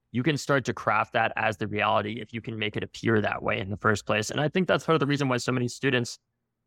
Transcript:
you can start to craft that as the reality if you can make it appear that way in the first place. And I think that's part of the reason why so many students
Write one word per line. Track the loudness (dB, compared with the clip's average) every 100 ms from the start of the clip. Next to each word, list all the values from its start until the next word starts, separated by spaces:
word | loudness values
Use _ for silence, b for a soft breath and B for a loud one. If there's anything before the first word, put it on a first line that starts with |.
| _
you | -2
can | 0 -2
start | 0 0 0
to |
craft | -2 0 0 2
that | 0 0
as | 0 -2 0
the | -4
reality | 0 2 2 0 -6
if | -10
you | -10
can | -8 -6
make | -4 -4
it |
appear | -6 -4 2 4
that | 2 -2
way | -2 -2
in | -4
the | 0
first | 2 2 0
place. | -2 0
And | -2
I | 0
think | 0 2
that's | 0
part | 2
of | 2
the | 2
reason | 0 0
why | 0
so | 0
many | -2 -2
students | -2 0 0 0 -8 _ _ _ _